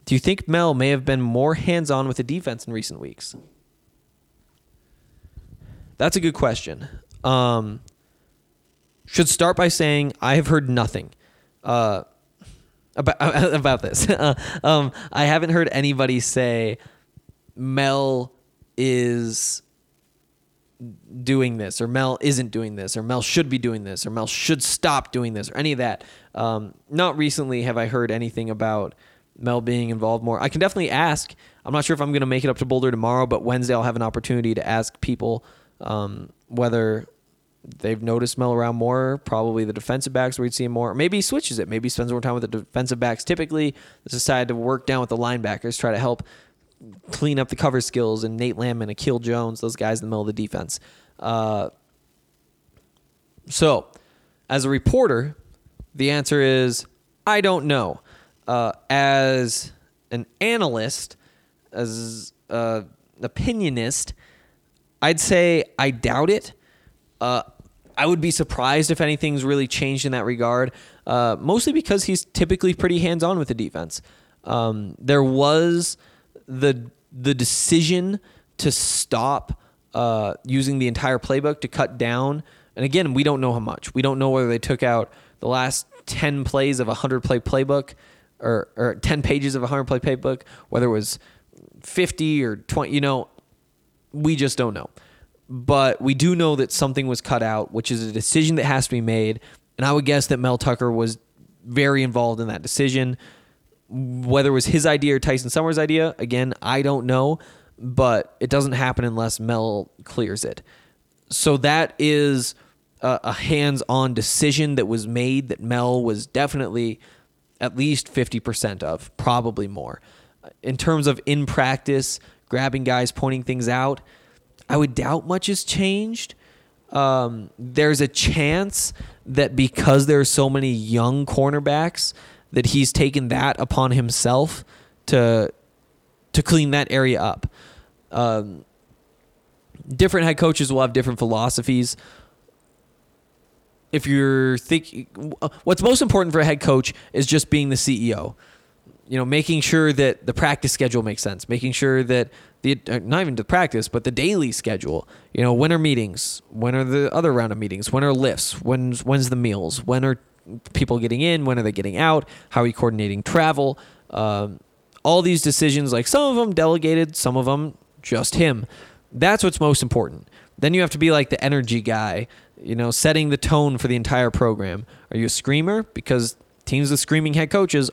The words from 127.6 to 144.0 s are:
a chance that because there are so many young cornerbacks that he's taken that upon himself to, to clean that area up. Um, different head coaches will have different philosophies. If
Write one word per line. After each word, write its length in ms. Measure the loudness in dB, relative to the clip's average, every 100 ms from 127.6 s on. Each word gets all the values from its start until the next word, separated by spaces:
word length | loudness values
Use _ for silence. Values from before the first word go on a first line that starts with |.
| -4 2 4 4
a 80 | 0
chance 840 | 0 0 2 2 0 -2 -4 -6 -8 -18 -16
that 320 | -2 0 2 4
because 500 | 2 4 6 6 6
there 140 | 4
are 60 | 4
so 240 | 2 2
many 220 | 2 0
young 520 | -2 0 2 2 0
cornerbacks 880 | 0 0 2 2 0 0 0 -2 -6 -6 -20 -20 -4
that 140 | 0 2
he's 260 | 2 2
taken 360 | 4 2 2 -2
that 300 | 0 0 0
upon 320 | 0 2 2
himself 720 | 2 2 0 2 2 2 -4 -16 -20 _ _ 0
to, 460 | 4 4 4 0 -4 _ _ _ _ _ _ _
to 100 | 0
clean 280 | 4 4 4
that 160 | 0 0
area 300 | 2 2 2
up. 260 | -2 -4 -8 -12 -20 -20 _ _ _
Um, 540 | -2 0 0 -4 -12 -20 _ _ _ _ _ _ _ _ _ _ -20 -6
different 380 | 2 4 4 2
head 120 | 4
coaches 340 | 2 2 2
will 80 | 2
have 120 | 2
different 260 | 2 0 0
philosophies. 800 | 0 0 0 0 0 2 0 -4 -16 -20 -20 _ _ _ _ _ _ _ _ _ _ _ _ _ _ _ -4
If 140 | -2